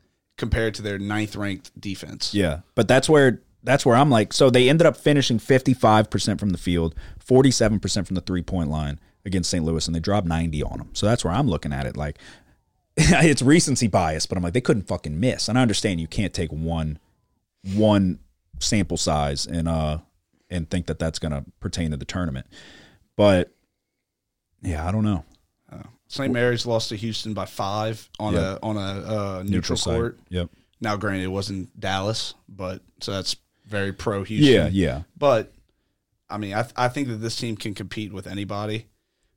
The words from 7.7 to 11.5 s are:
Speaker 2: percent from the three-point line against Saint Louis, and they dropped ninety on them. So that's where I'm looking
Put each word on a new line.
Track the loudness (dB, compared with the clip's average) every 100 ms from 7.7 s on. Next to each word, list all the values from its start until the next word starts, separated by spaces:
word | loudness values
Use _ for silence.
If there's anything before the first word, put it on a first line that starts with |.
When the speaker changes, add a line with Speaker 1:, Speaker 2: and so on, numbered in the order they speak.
| 2
Speaker 2:
percent | -2 -4 -4
from | -6
the |
three-point | -4 -4 -2 -4 -2
line | -2 -4 -8 -14 _ -4
against | -2 -2
Saint | -2 0
Louis, | -2 -2
and | -4
they |
dropped | 0 0 0
ninety | 0 0 -2
on | -6 -8
them. | -10
So | -4 0
that's | 0 0
where |
I'm | 0
looking | 0